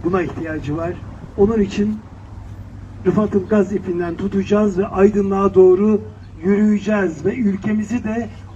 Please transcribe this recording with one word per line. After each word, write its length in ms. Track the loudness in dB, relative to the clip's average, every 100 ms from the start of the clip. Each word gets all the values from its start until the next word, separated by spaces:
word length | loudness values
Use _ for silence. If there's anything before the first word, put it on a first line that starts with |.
buna 180 | -2 -2
ihtiyacı 540 | -2 -6 -8 -8 -6 -6
var. 160 | -6 -8 -12 -16 -6 0
Onun 240 | 2 2
için 380 | 0 0 -2 -4 -10 -18 -18 -16 -16 -16 -16 -18 -16 -6 0
Rıfat 280 | 2 2
Ilgaz 380 | 0 2 2 2
ipinden 420 | -2 -4 -4 -4
tutacağız 640 | -4 -4 -2 0 2 2 0
ve 80 | -2
aydınlığa 680 | 4 4 4 0 2 4
doğru 460 | 8 8 8 4 2 -2 -16 -18 -4
yürüyeceğiz 800 | 0 2 4 2 0 0 0 -2
ve 120 | -2 0
ülkemizi 680 | 0 0 -2 -2 -2 -4
de 240 | -4 -4 -6 -10 -18